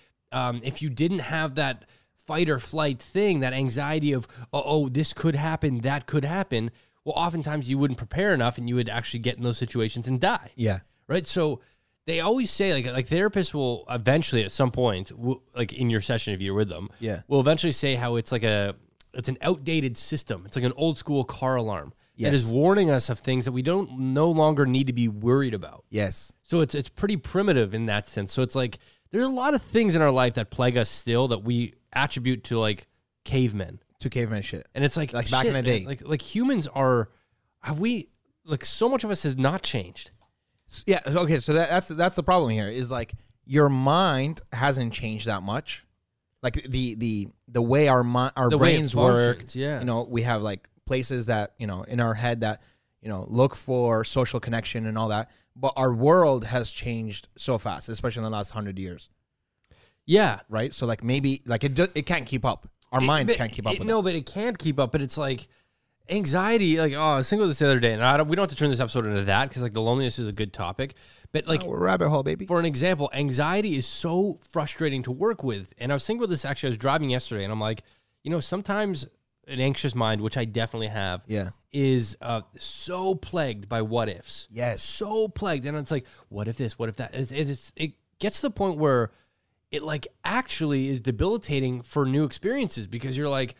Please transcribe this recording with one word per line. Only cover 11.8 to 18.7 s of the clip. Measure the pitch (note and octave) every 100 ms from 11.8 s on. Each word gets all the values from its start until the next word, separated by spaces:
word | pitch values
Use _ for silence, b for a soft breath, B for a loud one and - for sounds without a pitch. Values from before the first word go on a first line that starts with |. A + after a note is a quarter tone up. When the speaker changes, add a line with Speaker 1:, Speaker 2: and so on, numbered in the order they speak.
| b b -
Speaker 1:
they | E3
always | F3 B3+ A3+
say, | - G3
like, | C#3+ B2
like, | B2+ B2
therapists | E3 G#3 G3+ F3
will | D3 B2+ A2+ -
eventually | A#2+ G#2+ D3 D#3 A#2+
at | G2
some | - C3
point, | A#2 B2 F#2 F#2+
w-, | - A#2+ C3 _ B2
like, | A#2
in | - A#2+
your | A2+
session, | G2+ A#2 -
if | F#2+
you're | G2
with | G2 G#2
them, | E2 F#2+ -
Speaker 2:
Yeah. | A2+ F#2 -
Speaker 1:
will | C#3
eventually | C3 D#3+ F3
say | C3 C#3+ B2+
how | A#2+ A#2
it's | -
like | B2
a, | A2 G#2 G2+